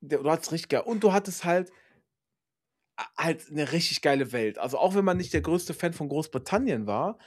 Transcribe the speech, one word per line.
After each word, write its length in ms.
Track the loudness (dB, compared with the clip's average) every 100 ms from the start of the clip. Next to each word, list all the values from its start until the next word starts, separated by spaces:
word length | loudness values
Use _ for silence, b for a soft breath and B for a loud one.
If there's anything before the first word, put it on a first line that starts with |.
der, 180 | -2 0
du 100 | 2
hattest 220 | 0 0
richtig 180 | -6 -2
geil. 120 | -2 0
Und 180 | 2
du 80 | 4
hattest 300 | 4 0 -6
halt, 280 | 0 0 0 b b b b _ _ _ _ _ _ _ _ -12
a-, 100 | -10 -4
halt 340 | -2 -2 -4
'ne 200 | -4 0
richtig 280 | 0 0 0
geile 280 | 2 2 2
Welt. 260 | 0 -2 -2
Also 180 | -4 2
auch 160 | 2 4
wenn 100 | 2
man 120 | 2
nicht 160 | 0
der 80 | 0
größte 320 | 2 0 -2 -4
Fan 180 | -4
von 160 | -4 -4
Großbritannien 760 | -2 -2 -6 0 0 2 0 -2
war, 320 | -2 -2 -4